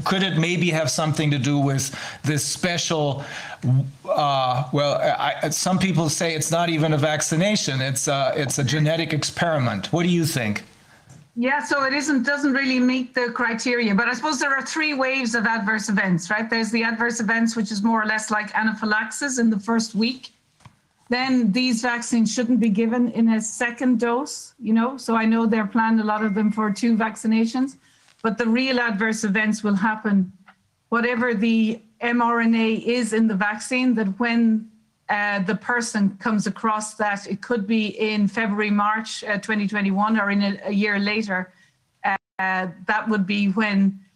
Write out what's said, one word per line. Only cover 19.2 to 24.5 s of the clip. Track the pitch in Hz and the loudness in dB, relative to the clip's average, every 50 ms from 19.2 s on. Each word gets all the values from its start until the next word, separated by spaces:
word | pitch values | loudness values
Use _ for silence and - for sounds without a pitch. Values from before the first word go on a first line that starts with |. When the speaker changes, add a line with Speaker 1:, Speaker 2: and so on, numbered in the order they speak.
| 285 285 254 254 | -4 -4 0 2
Speaker 2:
in | 233 226 | 2 2
the | 220 196 | 2 2
first | 202 - 226 226 220 - - | 0 0 0 0 0 0 0
week. | 196 220 240 262 254 - - - _ _ _ _ _ - - - _ _ _ _ _ _ - | 0 0 0 0 -4 -10 -20 -20 _ _ _ _ _ -20 -20 -20 _ _ _ _ _ _ -4
Then | 240 247 262 269 262 254 240 208 185 | -2 -2 0 2 2 2 4 4 2
these | 254 254 254 247 226 - | 2 2 2 2 0 0
vaccines | 247 240 233 226 - - 233 220 - - | 0 -2 -2 -2 0 2 2 2 2 2
shouldn't | - 247 226 254 226 | 0 0 2 2 2
be | 220 226 | 4 2
given | 196 196 226 226 233 247 240 233 | 2 2 2 2 2 2 0 0
in | - - 226 226 | 2 2 2 4
a | 220 220 220 | 2 2 0
second | - - - 359 349 330 330 285 254 254 208 | -4 -4 -4 -4 -4 -2 0 0 2 2 2
dose, | 233 233 233 247 294 294 - - - - | 2 0 0 0 -2 -6 -8 -12 -14 -18